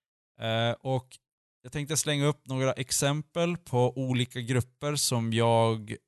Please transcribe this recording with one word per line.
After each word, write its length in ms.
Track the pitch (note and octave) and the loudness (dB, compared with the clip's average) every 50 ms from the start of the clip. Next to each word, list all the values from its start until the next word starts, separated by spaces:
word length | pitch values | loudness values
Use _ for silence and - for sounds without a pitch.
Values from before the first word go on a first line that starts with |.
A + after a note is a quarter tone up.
| _ _ _ _ _ _ _ - | _ _ _ _ _ _ _ -8
Eh, 300 | A2+ A2+ A2+ A2+ A#2 A#2+ | -4 -2 0 0 0 0
och 480 | A2+ - - C3+ C3 B2+ - - - - _ _ _ _ _ _ _ _ - | -2 -2 -2 -2 -2 -2 -4 -6 -14 -20 _ _ _ _ _ _ _ _ -16
jag 100 | B2+ - | -10 -8
tänkte 240 | D3+ C#3+ C#3 D#3 | -8 -6 -4 -2
slänga 300 | C#3 - D3+ D3 C#3+ C#3+ | -2 0 0 0 2 2
upp 200 | D3 D3 - _ | 2 0 -2 _
några 260 | - C3 C3 C3 C3 - | -6 -2 0 0 0 0
exempel 840 | - B2 - - - D3 C#3 C#3+ D3+ D3 _ - E3+ E3+ E3+ F3 | -2 -4 -4 -2 0 0 0 0 -2 -4 _ -4 -2 -2 -2 -2
på 420 | - - - - B2 B2 B2 B2 C3 | -4 -6 -2 0 2 2 2 0 -2
olika 420 | C3+ C3 B2+ A#2+ B2 - - B2+ | -2 0 0 0 0 -2 -4 -6
grupper 560 | A#2+ A2+ C3 B2 B2 - _ _ - D3 D3+ | -4 -2 0 0 0 -2 _ _ -6 -4 -2
som 360 | C#3 - - B2+ A#2+ A2+ A2+ A2+ | -2 0 0 0 0 0 0 2
jag 580 | A2+ A#2 A#2 A#2 A2+ A2+ A2+ A2+ A2 G#2+ G#2+ A2+ - _ | 2 4 4 6 6 4 4 2 -2 -6 -10 -12 -12 _